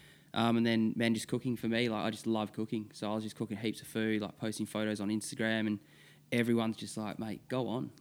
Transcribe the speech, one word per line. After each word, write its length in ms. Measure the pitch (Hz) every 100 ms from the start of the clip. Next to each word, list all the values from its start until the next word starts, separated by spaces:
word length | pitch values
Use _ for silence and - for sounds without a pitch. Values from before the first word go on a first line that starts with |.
| - - -
Um, 220 | - 117 117
and 100 | 117
then, 280 | 113 110 -
man, 180 | 117
just 140 | 110 -
cooking 300 | 123 131 117
for 100 | 113
me, 220 | 113 123
like, 160 | 104 98
I 40 |
just 160 | 110 117
love 280 | 110 104
cooking. 360 | - 110 110 107
So 180 | - 107
I 40 | 110
was 80 | 107
just 100 | -
cooking 220 | 113 104
heaps 240 | 113 -
of 60 | -
food, 340 | 113 110 107
like, 160 | 101 -
posting 280 | 110 107 107
photos 360 | 107 107 107
on 80 | 101
Instagram, 580 | 110 - - 110 110 110
and 120 | 104 - - - - -
everyone's 460 | 120 117 117 113 107
just 180 | 104 -
like, 220 | 107 -
"Mate, 220 | 110 98 -
go 180 | 127 110
on. 220 | 117 - -